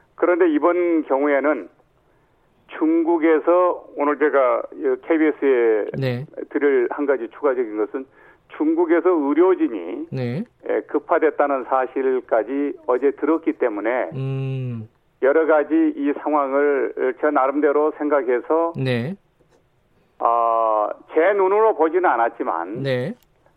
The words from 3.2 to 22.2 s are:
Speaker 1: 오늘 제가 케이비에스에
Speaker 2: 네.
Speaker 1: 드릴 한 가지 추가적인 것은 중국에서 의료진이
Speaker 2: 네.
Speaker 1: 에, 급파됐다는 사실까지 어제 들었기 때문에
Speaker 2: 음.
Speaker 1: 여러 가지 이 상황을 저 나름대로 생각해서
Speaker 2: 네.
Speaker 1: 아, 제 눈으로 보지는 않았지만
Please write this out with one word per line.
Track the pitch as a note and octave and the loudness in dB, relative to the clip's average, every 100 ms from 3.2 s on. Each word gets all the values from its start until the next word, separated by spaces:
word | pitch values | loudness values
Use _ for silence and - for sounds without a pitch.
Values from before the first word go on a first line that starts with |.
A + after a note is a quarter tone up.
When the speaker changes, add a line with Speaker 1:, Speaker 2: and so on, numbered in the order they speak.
| D#3+ D#3 - F3 F3+ E3+ - - | 2 2 4 2 2 -2 -8 -4
Speaker 1:
오늘 | C#3+ C#3 | -2 0
제가 | D3 C3+ B2+ A#2 - - C3+ B2+ - | 2 2 2 0 -4 -4 -2 -2 0
케이비에스에 | E3 D#3 C#3+ C#3 B2+ A#2 A2 G2+ - | 0 2 2 2 4 4 2 0 -2
Speaker 2:
네. | C3 A#2+ D3 - - | -2 -4 -8 -14 -8
Speaker 1:
드릴 | D3+ D3 C3+ A#2+ | -2 2 2 0
한 | - C#3+ | -2 -2
가지 | C3 D3 | -2 -4
추가적인 | - D3 B2+ A2+ G#2+ | -4 -2 -2 -2 -4
것은 | G#2 C3+ C3+ _ - _ _ - | -4 -6 -12 _ -20 _ _ -4
중국에서 | D#3 E3 F3 E3 E3+ | 0 0 2 2 2
의료진이 | E3+ C#3 D3 F#3 E3+ D#3 G#2 E2+ A#2 E4 | 2 2 4 4 4 -2 -4 -10 -10 -8
Speaker 2:
네. | C3+ B2 C3+ A#3 _ A#2+ | -6 -6 -6 -10 _ -4
Speaker 1:
에, | A2 | -4
급파됐다는 | - - - E3+ D#3 - D3 C3+ | -2 -4 0 0 0 0 -2 -2
사실까지 | A#2+ C3 B2+ C#3 C3 C3 - A#2 G#2+ C#3 C#3+ - - | -2 -2 -2 -2 -2 -2 0 -2 -2 -4 -4 -6 -2
어제 | B2 C#3 | 0 0
들었기 | C3+ D3 D#3+ E3 | 0 0 0 -2
때문에 | - B2+ G#2 G#2+ B2 F#2 | -2 -2 -2 -4 -2 -4
Speaker 2:
음. | C3+ C3+ C3+ C3+ C3 B2+ A#2 A2 _ _ - | -6 -6 -6 -6 -6 -6 -10 -12 _ _ -4
Speaker 1:
여러 | B2+ D#3 D3+ | 0 2 4
가지 | D3+ D3 D#3+ D#3+ C#3 | 2 2 2 2 0
이 | C#3+ C#3 | -4 -4
상황을 | D3+ D3 C3+ C#3 D3 C#3 - - C3 B2 | -2 -2 0 0 2 0 -2 -2 -4 -2
저 | D3+ | 0
나름대로 | C#3+ C#3 C#3+ D3 C#3+ D3+ D3+ | 2 0 2 2 2 0 -2
생각해서 | D3 C#3+ B2+ B2 - D#3+ E3 E3 | -2 0 0 -2 0 -2 -2 -4
Speaker 2:
네. | C3 A#2+ B2+ G3 _ _ _ _ _ _ _ _ _ - | -4 -2 -4 -10 _ _ _ _ _ _ _ _ _ -4
Speaker 1:
아, | A#2 A#2 A#2 A2+ A2+ G#2+ G#2 - - | 0 2 2 2 2 2 0 -4 -4
제 | D#3+ F3 | 0 2
눈으로 | G3+ F#3+ G#3 A3 G3 | 4 2 4 2 2
보지는 | D#3+ F3+ F3+ | 2 2 2
않았지만 | B2 | 2